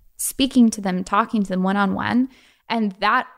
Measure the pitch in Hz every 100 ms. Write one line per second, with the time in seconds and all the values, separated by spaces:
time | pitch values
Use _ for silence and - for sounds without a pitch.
0 | - - - - 269 262 233 220 196 180
1 | 185 202 220 220 196 185 185 202 196 196
2 | - 226 262 - _ _ - 233 214 190
3 | 202 247 -